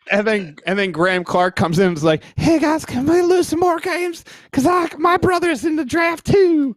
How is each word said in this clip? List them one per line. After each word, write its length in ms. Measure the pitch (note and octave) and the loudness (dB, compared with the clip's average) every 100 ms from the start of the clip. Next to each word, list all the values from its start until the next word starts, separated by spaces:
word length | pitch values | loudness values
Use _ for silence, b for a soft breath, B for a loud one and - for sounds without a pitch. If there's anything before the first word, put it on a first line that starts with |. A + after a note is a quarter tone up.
| - | -4
and 160 | G3+ G#3+ | -2 0
then, 300 | G#3+ F3 D3 - | -2 -4 -10 -6
and 120 | G3 | -2
then 140 | F#3+ | -2
Graham 320 | D#3 F3+ F#3 | 0 0 0
Clark 320 | F3 F#3 F3+ - | -2 0 0 0
comes 220 | F#3 E3+ | 0 2
in 100 | F#3+ | 2
and 80 | E3+ | 2
is 80 | |
like, 180 | D#3+ D#3 B - | 0 0 B -4
Hey, 220 | - E4 | 0 2
guys, 260 | D4+ D#4 | 2 -2
can 220 | - B3 C#4 | -4 -4 0
we 160 | F4 | 2
lose 260 | F4+ F4+ E4+ | 2 2 0
some 120 | D#4 | 0
more 180 | F4+ E4+ | 0 0
games? 460 | F4+ E4+ F4 E4 B B B | -4 -4 -4 -8 B B B
Cause 140 | - C4+ | -2 0
I, 220 | F4+ E4 - | 0 -2 -2
my 180 | E4+ F4+ | 0 2
brother's 480 | E4+ F4+ E4+ D4 | 2 0 0 -2
in 120 | E4 D4+ | -2 -2
the 80 | |
draft, 420 | C4 D#4 E4+ E4 - | -2 -2 -2 -2 0
too. 500 | G4+ F#4 D#4+ C#4 | 4 4 2 0